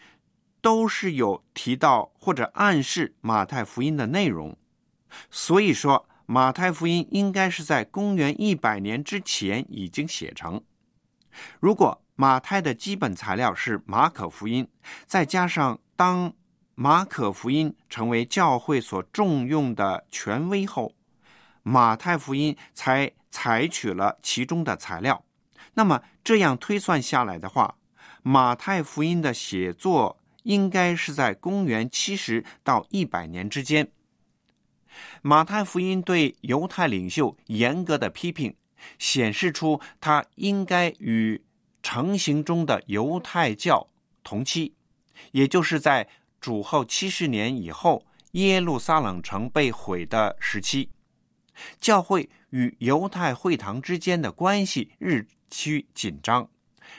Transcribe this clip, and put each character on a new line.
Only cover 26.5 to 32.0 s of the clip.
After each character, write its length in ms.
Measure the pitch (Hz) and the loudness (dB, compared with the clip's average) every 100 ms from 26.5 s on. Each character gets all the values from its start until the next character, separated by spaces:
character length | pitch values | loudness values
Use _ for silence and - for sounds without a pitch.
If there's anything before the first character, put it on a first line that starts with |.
| 123 | 2
推 200 | - 208 | -2 -2
算 220 | - 160 | 0 0
下 240 | 123 139 | 0 0
来 140 | 120 85 | 0 -4
的 100 | 95 | -4
话， 280 | 135 104 - _ _ - - | 0 0 -2 _ _ -20 -8
马 320 | 131 135 127 | 2 4 4
太 280 | 120 - 190 | 2 -2 -2
福 200 | 147 - | -2 -2
音 200 | 160 175 | 0 0
的 100 | 151 | 0
写 400 | 117 - 95 92 | -4 -6 -4 -4
作 480 | 87 190 165 107 - _ _ | -4 0 2 2 -2 _ _
应 260 | - 202 196 | 0 2 2
该 260 | 185 180 | 2 2
是 200 | 170 - | 0 -4
在 180 | 147 127 | 0 0
公 320 | 98 175 196 | 0 -4 -2
元 240 | 185 110 120 | 0 0 -2
七 240 | - | -4